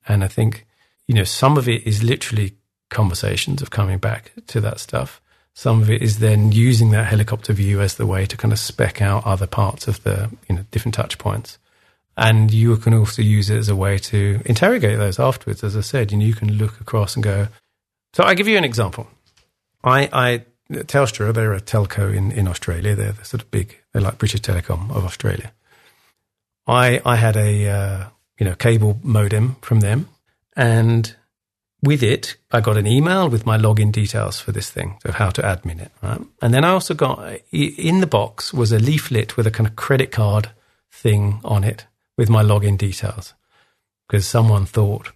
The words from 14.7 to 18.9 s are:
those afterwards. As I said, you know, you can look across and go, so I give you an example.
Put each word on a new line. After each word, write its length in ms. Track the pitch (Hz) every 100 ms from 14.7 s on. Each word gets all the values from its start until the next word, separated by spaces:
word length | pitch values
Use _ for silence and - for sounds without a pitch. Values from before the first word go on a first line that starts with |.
| 247 117 107
those 200 | 104 90
afterwards. 460 | 127 - - 101
As 100 | 104 107
I 40 |
said, 320 | 101 139 104
you 60 | 104
know, 60 |
you 100 | 107
can 240 | 110 107 104
look 200 | 107 -
across 340 | - 110 101
and 100 | -
go, 240 | 107 98 101 - _ _ _ _ _
so 120 | -
I 100 | 175
give 120 | 180 208
you 120 | 214
an 60 |
example. 440 | 147 113 101